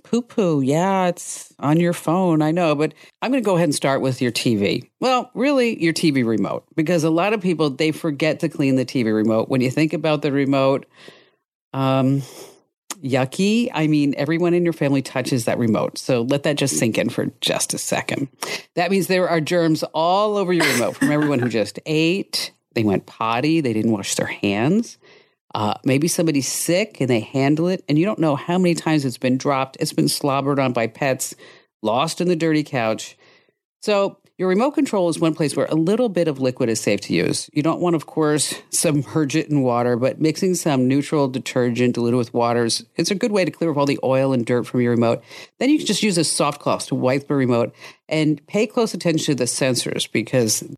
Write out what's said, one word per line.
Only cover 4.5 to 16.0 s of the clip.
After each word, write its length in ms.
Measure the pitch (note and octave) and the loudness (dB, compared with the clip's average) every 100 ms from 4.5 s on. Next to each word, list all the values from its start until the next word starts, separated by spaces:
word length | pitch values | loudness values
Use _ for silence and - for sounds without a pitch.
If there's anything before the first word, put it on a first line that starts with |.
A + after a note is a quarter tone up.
| A2 | 2
V. 320 | G2 E2 - - | 0 -2 -6 -4
Well, 300 | A#3+ B3+ - | 0 0 -2
really, 440 | - C4 C#4+ A#3+ - | -2 0 2 2 0
your 100 | E3 | -2
T 180 | D#3 E3+ | 0 2
V 120 | C3+ | 2
remote. 420 | A#2 A2 F#2 A#1 - | 2 0 -2 -4 -8
Because 300 | - D#3 F3 | -4 0 2
a 60 | D#3 | 2
lot 240 | D#3+ F#3+ | 2 0
of 80 | A3 | 0
people, 260 | F#3 D#3+ D#3 | 0 0 0
they 240 | B2+ D#3+ | 0 -2
forget 480 | D3+ E3+ C#3+ D#3+ D3+ | 0 -4 -2 0 0
to 80 | E3 | -2
clean 280 | - C#3 C3 | 0 2 2
the 100 | B2+ | 0
T 160 | C3+ | 0
V 80 | A2+ | 0
remote. 400 | A2 A2 A2 A2 | 2 2 2 2
When 100 | C3 | 0
you 100 | C3 | 0
think 220 | C3 D#3 | 0 0
about 300 | E3 D#3 D3+ | 0 0 0
the 100 | D3+ | 0
remote, 540 | C#3 C#3 C#3 C3+ C3+ - _ - - _ _ _ _ _ | 0 2 2 2 2 -4 _ -20 -20 _ _ _ _ _
um, 480 | C3+ C3+ C3+ C3 C#3 C3+ - - - _ _ - - | -2 0 2 2 2 -2 -14 -20 -20 _ _ -16 -10
yucky. 640 | C#3 C3 C3 - F#3+ A3 A#3+ | -2 0 0 0 0 2 0
I 120 | - D#3 | 0 2
mean, 280 | D3+ C#3+ - | 2 2 0
everyone 380 | C#3+ E3 F3 | -2 0 2
in 100 | F3 | 2
your 80 | E3+ | 2
family 300 | E3 D3 C#3 | 0 0 0
touches 420 | C3 C3+ B2+ C3 | -2 -4 -2 -2
that 140 | A2+ G2 | 0 0
remote. 400 | A2+ G2+ - | 0 0 -2
So 240 | - | -4